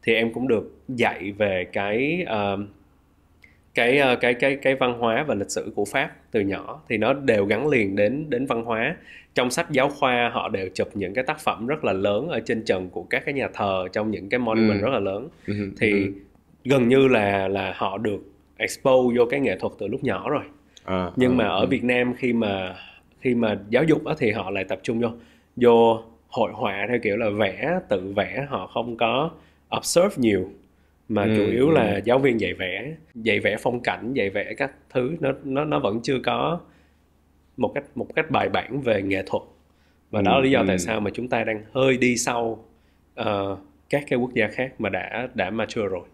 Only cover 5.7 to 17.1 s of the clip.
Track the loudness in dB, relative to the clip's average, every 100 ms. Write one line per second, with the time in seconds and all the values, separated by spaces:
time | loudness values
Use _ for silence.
5.7 | -4 -2 -2 -4 -6 _ -2 0 -2 -8
6.7 | -16 -6 0 2 2 2 2 2 0 2
7.7 | 2 2 2 0 0 -4 -4 -2 -4 -2
8.7 | -2 -2 -4 -14 -20 -6 -2 0 0 -2
9.7 | 2 0 2 0 2 2 0 -4 -4 -6
10.7 | -4 -4 -2 -4 -4 -4 -4 -4 -4 -4
11.7 | -2 -2 0 2 0 -2 -6 -2 -4 0
12.7 | -2 -2 -10 -2 -2 -2 -4 -4 -2 -2
13.7 | -2 -2 -4 -2 -4 -2 -2 0 2 2
14.7 | 2 0 -2 -2 -4 -8 -14 -8 -6 -6
15.7 | -2 0 0 -2 -6 -18 _ _ _ 0
16.7 | 2 4 6 6